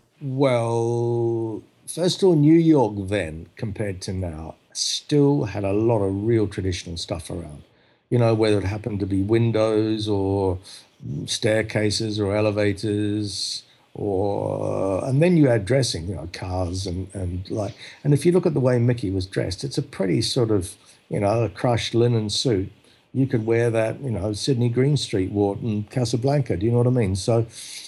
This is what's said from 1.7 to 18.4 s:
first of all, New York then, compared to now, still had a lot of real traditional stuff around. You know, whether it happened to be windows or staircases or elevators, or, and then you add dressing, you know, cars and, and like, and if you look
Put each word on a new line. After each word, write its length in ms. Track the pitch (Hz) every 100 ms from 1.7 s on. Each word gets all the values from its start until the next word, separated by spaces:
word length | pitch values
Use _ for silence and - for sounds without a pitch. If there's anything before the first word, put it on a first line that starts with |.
| _ -
first 340 | - 180 -
of 80 | 196
all, 60 | 165
New 240 | 147 165
York 340 | 165 156 110 104 92
then, 400 | 101 80 78 - -
compared 460 | 117 92 101 90
to 100 | -
now, 420 | 92 90 78 80 - _
still 720 | - - - - 147 143 143 104
had 180 | 98
a 100 | 98
lot 300 | 101 113 113
of 240 | 98 98 107
real 200 | 117 101
traditional 500 | 101 95 90 87 85
stuff 340 | - 87 -
around. 320 | 87 80 73 - _ _ _ _
You 80 | 123
know, 160 | 117 110
whether 240 | 110 104
it 60 | 92
happened 340 | 101 - 104
to 80 | 98
be 160 | 95
windows 840 | 98 117 117 110 110 107 110 110 104
or 520 | 101 95 98 95 90 - - - _ 120 139 -
staircases 920 | - 113 110 110 107 107 101 110 107
or 160 | 98 104
elevators, 1300 | 107 104 104 90 110 104 104 104 104 90 - - - _ _ -
or, 1080 | 104 95 101 101 101 101 104 101 98 95
and 180 | - 135
then 160 | 175 170
you 120 | 139
add 160 | 117 92
dressing, 420 | 135 123 - 82
you 80 | 82
know, 140 | 82
cars 540 | - 92 90 90 92 98
and, 280 | 87 92 101
and 340 | 90 90 92
like, 240 | 110 101 - - -
and 100 | -
if 100 | 143 175
you 60 |
look 140 | 180